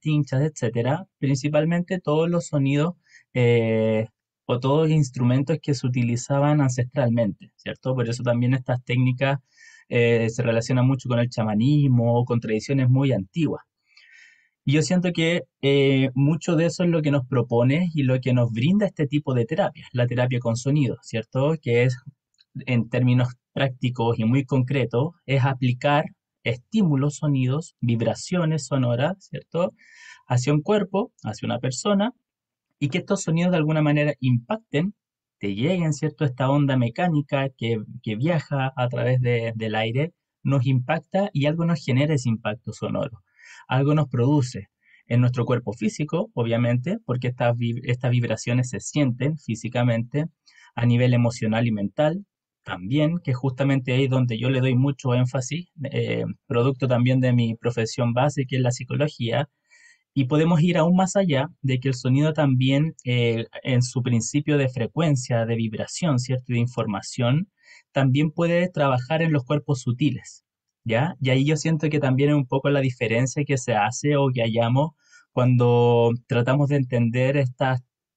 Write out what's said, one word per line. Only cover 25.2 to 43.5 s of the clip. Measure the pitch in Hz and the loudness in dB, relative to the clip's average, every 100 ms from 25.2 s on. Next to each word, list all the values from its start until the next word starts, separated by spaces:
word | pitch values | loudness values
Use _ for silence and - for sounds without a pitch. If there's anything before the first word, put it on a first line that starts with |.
| - | -2
es | 135 | 0
aplicar | 131 127 127 123 143 147 180 - _ _ | 0 0 -2 0 2 0 0 -8 _ _
estímulos, | 117 120 - 220 180 139 143 - | -6 -6 -4 0 2 2 0 -2
sonidos, | 151 139 127 143 - _ | -2 0 0 -2 -6 _
vibraciones | 120 117 117 - - 180 160 156 - | -2 0 0 -4 -4 -2 0 -2 -2
sonoras, | 135 123 120 151 190 - | -2 0 0 -2 -4 -10
¿cierto? | - - 165 196 - _ - - - _ | -16 -8 -4 -4 -6 _ -20 -20 -20 _
Hacia | 123 123 | -2 2
un | 151 | 0
cuerpo, | 151 208 190 196 254 _ | 2 0 0 -2 -4 _
hacia | - - 110 | -12 -8 -4
una | 120 | -4
persona, | 131 127 208 196 220 - _ _ _ _ _ _ | -4 -4 0 2 0 -4 _ _ _ _ _ _
y | 143 | -4
que | 180 | -4
estos | - 196 | -2 -4
sonidos | - 165 180 | 0 0 2
de | 175 | 2
alguna | 151 156 | 0 2
manera | 151 147 147 143 | 2 2 0 0
impacten, | 131 120 - 220 - 143 185 - _ _ _ _ | 0 0 0 -8 -4 -4 -2 -6 _ _ _ _
te | 101 98 | -6 -2
lleguen, | 139 185 160 | -2 0 0
¿cierto? | 143 156 - | -2 -4 -2
Esta | 156 123 131 | -4 -2 0
onda | 143 143 131 | 2 2 2
mecánica | 120 - 180 151 143 139 135 | 0 -2 0 0 -2 -4 -4
que, | - 117 113 104 123 | -4 -4 -4 -6 -10
que | - 107 | -8 -4
viaja | 151 165 - 143 131 131 | -2 -2 -2 -4 -4 -2
a | 123 | -4
través | 127 120 127 | -2 0 0
de, | 123 120 113 110 | 0 0 -2 -6
del | 110 | -4
aire, | 110 113 120 160 - _ _ | -2 -2 -2 -4 -6 _ _
nos | 135 139 127 | -2 0 2
impacta | 131 123 160 - 190 202 | 0 0 -4 -2 -2 -2
y | 143 143 | 0 -2
algo | 165 170 | 0 0
nos | 170 | -2
genera | - 127 147 | 0 0 2
ese | 147 123 | 0 0
impacto | 110 107 104 - | -2 -4 -8 -10
sonoro, | - 107 107 107 - _ _ - | -8 -6 -4 -6 -10 _ _ -20